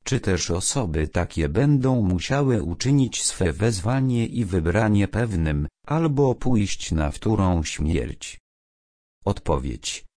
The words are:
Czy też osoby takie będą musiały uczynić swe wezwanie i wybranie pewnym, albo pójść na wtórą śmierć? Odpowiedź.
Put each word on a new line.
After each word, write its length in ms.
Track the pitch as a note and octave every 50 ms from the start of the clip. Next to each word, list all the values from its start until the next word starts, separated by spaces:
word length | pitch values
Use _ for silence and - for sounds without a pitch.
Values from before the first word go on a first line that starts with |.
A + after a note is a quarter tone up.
| _
Czy 160 | - C3+ B2
też 300 | - G#2 F#2 E2 - -
osoby 580 | E2+ F2 - - - C#3 A#2 F2 D2+ D#2 D#2 E2
takie 400 | - F2+ E2+ - - E2 D#2 C#2+
będą 540 | C#2+ G2 C3+ D3 D3 C3+ B2 C3 B2+ A#2+ G#2+
musiały 600 | F2+ F2+ F2 - - C3 C#3 C#3+ C3 A#2+ G#2+ -
uczynić 600 | D#2+ F2 - - B2 C#3+ C#3 C3 A2 - - -
swe 300 | - - - F#2 E2+ C#2+
wezwanie 760 | E2+ G2+ A#2+ A2+ F#2 - A#2+ B2+ C3+ C3 C3 B2 A#2 A2+
i 180 | A2 - A#2 A2+
wybranie 640 | F#2 F#2 F#2 D#2 E2+ F2 G#2 A2+ G#2+ G#2+ G2+ G2+ -
pewnym, 600 | - G2+ B2 A2+ G2 E2+ D#2+ D#2 D2 D2 D2 D2 - _ _
albo 480 | - D3 D#3+ E3 D#3+ C#3 C3+ C#3+ C3 A#2+
pójść 580 | - - C3 B2+ G#2+ G2+ F#2 - - - - E2
na 180 | D#2 D2+ D2
wtórą 520 | - - - G#2 A2 G2+ G2 F#2 F2+ E2 D2+
śmierć? 720 | - - - D2+ D2+ E2+ D2 A#1+ A#1 - - - - - - _ _ _ _ _ _ _ _ _ _ _ _ _ _ _ _ -
Odpowiedź. 800 | G2 G2+ - - - D#2 C#2 C2 C2+ A#1 - - - - - - - _